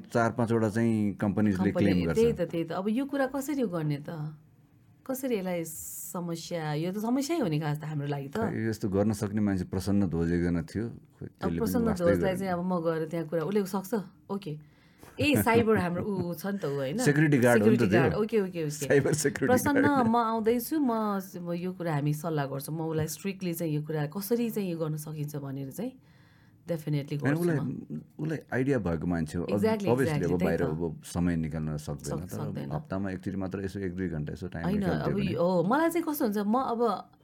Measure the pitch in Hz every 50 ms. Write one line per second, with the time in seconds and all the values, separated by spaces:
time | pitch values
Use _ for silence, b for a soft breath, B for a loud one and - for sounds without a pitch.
0 | - - - 123 113 113 110 - 120 104 117 113 110 110 95 117 117 117 113 110
1 | 107 104 95 - - 104 92 107 107 107 98 90 95 101 92 - 104 98 95 90
2 | 85 82 80 - - - - - 175 165 175 170 165 151 165 175 190 214 214 247
3 | 277 277 285 277 269 262 269 277 269 277 302 277 247 196 175 170 160 151 147 139
4 | 147 - 170 156 151 156 156 - - - _ _ _ _ _ _ _ _ - _
5 | _ - 269 254 269 262 240 202 185 185 180 170 165 160 - - - - - -
6 | - - - 190 175 170 170 165 - - 175 170 156 151 151 147 160 180 185 214
7 | 208 247 247 277 277 285 339 349 254 175 156 151 160 151 147 147 - 151 156 147
8 | 143 143 143 143 139 139 - 214 208 - - 110 110 113 110 107 - 107 92 98
9 | 104 110 110 107 113 98 101 110 107 101 98 92 90 - - 95 90 104 98 101
10 | 101 90 76 82 85 85 87 87 85 87 87 85 78 - - 98 113 117 - -
11 | - - _ _ - - - _ - 90 82 82 233 - - - - - 220 180
12 | 175 170 175 170 170 190 190 185 196 190 180 175 175 185 185 175 160 170 165 160
13 | 160 156 170 170 160 156 175 165 156 160 202 214 196 185 - 196 190 - - 208
14 | 180 - - - - _ 196 202 - 151 147 151 B B B B B B B B
15 | B B B - 262 294 285 220 196 240 226 233 233 214 220 202 180 175 175 175
16 | 214 214 202 185 180 175 170 156 - 196 202 196 170 143 139 139 135 131 147 226
17 | 254 147 143 147 156 156 147 131 117 123 120 113 104 110 110 - - 92 - 175
18 | 160 156 156 - 214 220 233 214 190 185 175 170 160 147 151 151 147 135 143 143
19 | 131 160 156 151 - 143 - - 180 - 254 247 - 302 285 277 277 285 285 269
20 | 247 220 226 240 233 220 226 226 214 220 240 247 233 - 311 320 285 247 226 220
21 | 220 208 202 196 185 190 - 180 175 170 175 175 170 185 185 185 170 170 156 147
22 | 143 147 147 151 151 175 160 147 139 135 139 139 139 - 151 165 160 160 160 156
23 | 151 151 - - - 196 185 190 190 175 170 170 175 160 147 151 151 151 156 151
24 | 147 147 - 202 196 - 240 233 240 226 220 226 202 185 170 160 165 156 156 156
25 | 151 160 151 156 147 147 - 147 139 139 135 139 139 135 135 - 208 262 254 b
26 | b b b b b b b b b b b b _ - 170 156 - 151 151 143
27 | 139 143 151 143 139 135 147 165 175 175 165 135 - - - - - - - -
28 | - - _ - 147 156 160 - - - - 117 135 135 139 123 98 87 82 80
29 | 80 87 87 85 80 76 - 90 82 - - - 202 214 220 214 202 110 120 127
30 | 135 - 151 - 90 85 90 87 - 85 82 82 87 80 78 80 85 82 78 -
31 | - - - 92 87 87 85 82 80 78 73 80 78 78 78 76 - - 76 69
32 | 69 69 - 76 85 92 - 107 104 104 98 - 69 69 71 76 - - 92 95
33 | 101 98 92 92 - 104 95 95 95 92 92 98 98 95 90 101 98 92 87 92
34 | 92 87 80 78 76 - 82 80 95 87 - 85 82 175 202 208 202 175 160 156
35 | - 147 143 - 202 - - - 170 180 185 175 151 180 247 294 330 339 330 339
36 | 330 330 294 294 302 220 202 214 208 202 220 262 262 254 233 226 240 226 190 -
37 | - - - _